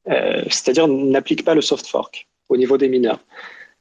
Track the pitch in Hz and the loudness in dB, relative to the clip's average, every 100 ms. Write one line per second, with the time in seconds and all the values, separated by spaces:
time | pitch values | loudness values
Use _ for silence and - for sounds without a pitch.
0 | 190 131 - - - - - 131 160 135 | -4 -2 0 -2 -4 -4 0 2 2 2
1 | 139 135 - 156 - 156 - 135 - - | 2 0 0 -2 0 0 0 -4 -4 -6
2 | - - - _ - 127 127 135 135 127 | -6 -12 -20 _ -2 0 2 2 2 2
3 | 117 - _ - - - - _ | 0 -2 _ -20 -20 -20 -20 _